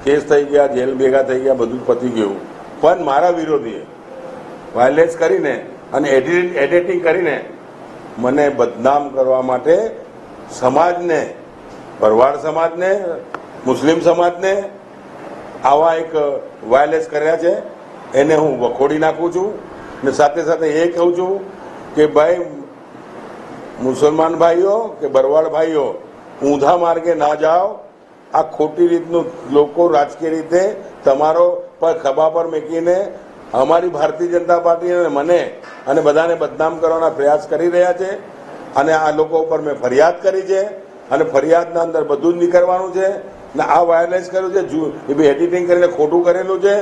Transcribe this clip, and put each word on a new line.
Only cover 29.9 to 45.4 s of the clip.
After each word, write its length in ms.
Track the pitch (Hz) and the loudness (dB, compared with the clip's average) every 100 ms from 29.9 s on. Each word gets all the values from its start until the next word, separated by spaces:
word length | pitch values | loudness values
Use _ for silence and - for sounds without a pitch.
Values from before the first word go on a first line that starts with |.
| 151 143 - 165 | 4 0 -2 -4
રીતે 460 | 160 156 170 190 214 - - | -4 0 0 0 -4 -14 -2
તમારો 600 | - 135 156 160 175 175 - - | 0 2 2 4 2 2 -8 -4
પર 140 | 165 | -2
ખભા 360 | 160 143 139 156 | 0 -2 2 2
પર 180 | 165 165 | 0 -2
મૂકીને 640 | 156 151 165 165 180 202 - - - - | -4 -4 -4 0 0 -2 -8 -20 -20 -6
અમારી 360 | 117 139 170 180 | 0 2 2 2
ભારતીય 380 | 151 156 147 175 | -2 -2 -2 -2
જનતા 320 | 175 170 170 | -2 2 2
પાર્ટી 320 | 175 170 175 | 2 0 0
અને 160 | 175 170 | 0 0
મને 460 | 143 156 175 131 - - - - | 0 2 2 0 -10 -18 -14 -2
અને 140 | 147 | 2
બધાને 340 | 147 147 165 170 | 4 2 2 -2
બદનામ 440 | 147 - 156 160 | -4 -2 -2 0
કરવાના 300 | 160 165 160 | 0 2 0
પ્રયાસ 380 | - 143 147 - | 0 2 0 0
કરી 220 | 156 175 | -2 0
રહ્યા 240 | 175 180 | 2 2
છે. 180 | 180 185 196 - - - - - - | 0 -4 -8 -12 -20 -18 -18 -6 0
અને 180 | 151 | 2
આ 220 | 156 156 151 | 2 2 0
લોકો 240 | 156 160 | 0 0
ઉપર 220 | 160 160 | 0 -2
મેં 140 | 151 127 | -4 -4
ફરિયાદ 480 | 123 127 160 180 | 0 4 4 2
કરી 180 | 190 190 | -2 -2
છે 200 | 185 190 202 196 - - - | -2 -2 -2 -8 -18 -20 -6
અને 140 | 139 | -2
ફરિયાદના 580 | 156 135 147 165 196 170 | 2 0 4 2 2 -2
અંદર 220 | 170 160 | -2 -2
બધું 300 | 143 143 160 | -2 0 0
જ 40 | 175 | 0
નીકળવાનું 560 | 175 175 180 180 190 | 2 4 4 2 -2
છે. 240 | 175 190 196 - - - 135 | -2 -2 -4 -12 -18 -12 -4
ને 80 | |
આ 160 | - 156 | 2 4
વાયરલેસ 500 | 170 165 170 180 175 | 4 2 2 -2 -2
કર્યું 240 | 185 185 | -4 -2
છે, 140 | 190 147 | -2 -2
જુ-, 240 | 147 151 - - | -4 -4 -8 -6
એ 40 | |
બી 100 | 143 | 2
એડિટિંગ 440 | 151 139 | 4 4